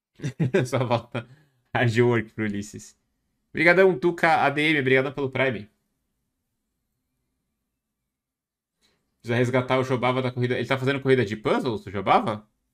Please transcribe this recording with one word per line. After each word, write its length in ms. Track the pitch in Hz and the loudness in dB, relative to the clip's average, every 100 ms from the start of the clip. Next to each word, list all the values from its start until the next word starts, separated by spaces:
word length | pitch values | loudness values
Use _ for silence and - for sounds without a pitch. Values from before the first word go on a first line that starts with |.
| _ _ | _ _
<laughs> 480 | 143 - 131 190 127 | -10 -4 -2 0 0
Só 120 | 127 | -2
volta 440 | 123 117 - 120 - - _ _ _ | 0 -2 -4 -12 -14 -20 _ _ _
hard 220 | 113 120 110 | 0 2 4
work 340 | 120 117 107 | 4 2 -2
pro 120 | - | -6
Ulisses. 520 | 110 101 101 - - _ _ _ _ _ _ | -6 -6 -10 -14 -20 _ _ _ _ _ _
Obrigadão, 480 | 143 160 175 190 160 | 0 4 6 4 4
Tuca 460 | 175 170 165 151 | -2 0 2 2
A 60 | 135 | 2
D 120 | 139 151 | 0 0
M, 100 | 151 | 0
obrigadão 320 | 131 131 135 | 2 2 2
pelo 180 | 135 135 | -4 -6
Prime. 400 | 131 135 104 104 _ _ _ _ _ _ _ _ _ _ _ _ _ _ _ _ _ _ _ _ _ _ _ _ _ _ _ _ _ _ _ _ _ _ _ | -2 -2 -4 -12 _ _ _ _ _ _ _ _ _ _ _ _ _ _ _ _ _ _ _ _ _ _ _ _ _ _ _ _ _ _ _ _ _ _ _
Precisa 160 | 113 120 | -4 0
resgatar 420 | 123 127 127 131 | 0 0 0 -2
o 60 | |
Jobava 380 | 131 127 123 127 | 0 -2 0 -2
da 80 | 123 | -4
corrida. 260 | 123 123 123 | -4 -2 -2
Ele 80 | 117 | -2
tá 120 | 135 | -2
fazendo 220 | 127 139 | -2 -2
corrida 240 | 131 131 | 2 2
de 120 | 104 107 | 2 -2
puzzles, 500 | 135 196 156 104 - | -2 -2 -2 -6 -6
o 40 | |
Jobava? 580 | 98 98 175 220 214 - _ _ | -6 2 2 2 -6 -10 _ _